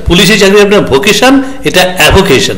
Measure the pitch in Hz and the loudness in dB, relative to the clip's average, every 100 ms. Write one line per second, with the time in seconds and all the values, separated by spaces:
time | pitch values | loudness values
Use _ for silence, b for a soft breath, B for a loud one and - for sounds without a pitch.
0 | - 175 196 214 196 208 196 202 - - | -2 0 2 2 2 2 2 0 0 -2
1 | 214 - 254 269 B B - 185 185 - | 0 0 2 0 B B -4 -2 -2 -2
2 | 151 196 185 123 - | 0 2 2 0 -2